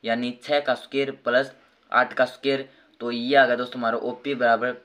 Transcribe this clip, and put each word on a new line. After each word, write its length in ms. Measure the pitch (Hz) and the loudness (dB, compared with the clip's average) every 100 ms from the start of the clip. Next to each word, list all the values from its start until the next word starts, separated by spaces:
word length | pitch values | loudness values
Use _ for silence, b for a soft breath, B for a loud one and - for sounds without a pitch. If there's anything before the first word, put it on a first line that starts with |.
यानी 340 | 113 117 123 120 | -2 -2 -2 -8
छः 180 | - 147 | -2 0
का 140 | 143 | 0
स्क्वायर 360 | 120 - 139 139 - | -4 -2 -4 -4 -4
प्लस 280 | - 123 135 - b b _ | 0 0 0 -10 b b _
आठ 200 | 120 123 | 0 0
का 120 | - | 0
स्क्वायर। 440 | 123 - 139 135 135 b b _ | -2 0 -2 -2 -4 b b _
तो 100 | 120 | -6
ये 260 | 120 120 139 | -4 2 4
आ 80 | 127 | 6
गया 100 | 120 | 2
दोस्तों 240 | 123 127 | -2 -4
हमारा 180 | 117 117 | -2 -2
ओपी 360 | 120 120 139 | -4 -6 -8
बराबर 420 | 135 120 113 123 123 | 0 2 2 0 -6